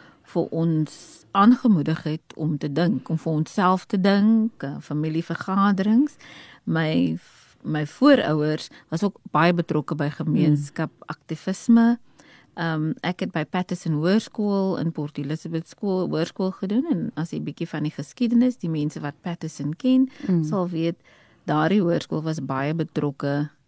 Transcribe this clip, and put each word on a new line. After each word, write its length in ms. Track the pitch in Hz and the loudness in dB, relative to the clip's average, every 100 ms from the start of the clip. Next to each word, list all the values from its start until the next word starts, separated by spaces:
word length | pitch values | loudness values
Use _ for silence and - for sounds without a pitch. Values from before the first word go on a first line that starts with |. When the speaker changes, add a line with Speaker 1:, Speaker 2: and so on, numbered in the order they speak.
| - _ | -20 _
Speaker 1:
vir 240 | _ 175 - | _ -4 -2
ons 760 | 165 165 156 151 - - - - | -2 0 0 -2 -6 -18 -18 -4
aangemoedig 720 | 196 214 247 247 180 151 160 | 4 6 6 4 4 2 -2
het 300 | 151 156 - - | -4 -6 -8 -6
om 220 | 156 147 | -4 -2
te 140 | 147 | -2
dink, 380 | 143 175 254 - | 0 0 0 -2
om 80 | 160 | -4
vir 140 | 165 | -2
onsself 520 | 156 156 - 185 185 - | -2 -2 0 2 2 0
te 120 | 196 | 0
dink, 640 | 196 202 208 226 220 - | 2 4 4 4 2 -4
eh, 140 | 139 151 | -8 -8
familievergaderings. 1400 | - 147 156 160 - 170 - 196 202 190 196 226 294 - - - - - - | -6 -4 -2 -2 -4 -6 -4 2 2 2 2 4 2 -2 -20 -20 -20 -12 -4
My 500 | 160 156 160 120 165 | -2 0 0 0 -2
f-, 400 | - - - _ | -10 -20 -20 _
my 220 | - 156 147 | -6 -4 -6
voorouers 840 | - 285 277 - 151 151 156 - - _ | 2 6 6 4 0 0 -2 -6 -18 _
was 140 | 165 | -4
ook 140 | 202 - - | -2 -4 -4
baie 220 | 151 170 | 2 4
betrokke 420 | 170 165 156 147 151 | 4 0 -2 -2 -4
by 140 | 147 | -4
Speaker 2:
Hmm. 160 | - 151 - 151 147 143 - 160 - - | -4 -2 2 4 2 0 -6 -8 -8 -14
Speaker 1:
gemeenskapaktivisme. 960 | - - 160 - 190 - 233 233 240 - - - - _ | -14 -12 -8 -6 -2 4 6 6 2 -4 -20 -20 -20 _
Ehm, 380 | - 165 160 156 - | -6 -4 -2 -2 -4
ek 180 | 175 - | -6 -4
het 80 | 180 | -6
by 140 | 165 156 | -4 -4
Patterson 460 | 185 180 180 165 151 | -4 -4 -6 -2 0
Hoërskool 720 | 165 214 - - 208 196 190 - | 2 2 0 -4 -2 0 0 -2
in 100 | 165 | -4
Port 260 | 160 147 - | -4 -8 -6
Elizabeth 520 | 143 156 165 165 - | -6 -6 -6 -8 -8
skool, 380 | - 202 185 160 | -8 -4 -2 -2
hoërskool 400 | 156 170 - 190 | -2 -4 -4 -6
gedoen 340 | - 190 220 330 | -4 -2 -2 0
en 200 | 185 - - | -2 -4 -6
as 160 | 165 | -6
jy 80 | 156 | -6
bietjie 260 | 151 - 165 | -8 -8 -8
van 160 | 151 151 | -4 -4
die 60 | - | -6
geskiedenis, 600 | 143 - 233 233 254 247 | -10 -4 0 2 2 0
die 100 | 170 | -4
mense 300 | 156 151 - | -2 -4 -4
wat 160 | 143 - | -8 -8
Patterson 500 | 180 170 160 - 143 165 | -10 -8 -8 -6 -6 -2
ken, 340 | 254 262 262 - - | 2 4 2 -2 0
Speaker 2:
Hmm. 180 | 175 | 2
Speaker 1:
sal 240 | 156 190 180 | 2 0 -2
weet, 280 | 165 165 170 _ _ _ _ - | -2 -2 -4 _ _ _ _ -4
daardie 340 | 151 160 208 | 0 2 2
hoërskool 420 | 170 165 - 156 | 2 0 -2 -6
was 160 | 160 156 135 | -4 -6 -4
baie 280 | 135 143 160 | -2 -2 -2
betrokke 760 | 156 156 143 143 143 143 147 - | -4 -4 -4 -4 -4 -2 -4 -8